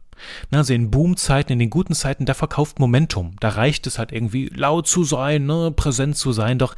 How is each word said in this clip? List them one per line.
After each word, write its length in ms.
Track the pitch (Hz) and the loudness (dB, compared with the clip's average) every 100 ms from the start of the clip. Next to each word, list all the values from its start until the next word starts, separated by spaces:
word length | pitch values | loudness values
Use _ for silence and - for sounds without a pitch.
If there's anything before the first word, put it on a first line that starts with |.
| - - - - - | -20 -20 -18 -14 -2
Na, 60 | 143 | 0
also 160 | 139 | 2
in 180 | 117 113 | 2 2
Boomzeiten, 600 | 135 170 180 - 139 143 | 2 2 2 2 0 2
in 60 | 120 | 0
den 100 | 117 | 2
guten 240 | 156 190 | 0 0
Zeiten, 320 | 151 139 135 135 | -2 -2 -2 -2
da 80 | |
verkauft 440 | 135 151 - 151 - | -2 -2 -2 -2 2
Momentum. 600 | 127 127 165 98 85 98 | 4 4 2 -2 -6 -2
Da 80 | 110 | -2
reicht 400 | 104 135 147 127 | 2 0 0 -4
es 100 | - | -6
halt 140 | 110 | -6
irgendwie 360 | 113 113 131 131 | -4 -2 -2 -4
laut 320 | 139 143 165 - | -2 0 0 0
zu 200 | 180 156 | 0 2
sein, 400 | 127 139 151 139 | 0 0 0 0
ne, 260 | 165 165 | 0 0
präsent 440 | 143 147 127 139 - | 0 0 0 0 0
zu 160 | 135 | -2
sein. 260 | 113 110 131 | 0 0 2
Doch 160 | 127 | 0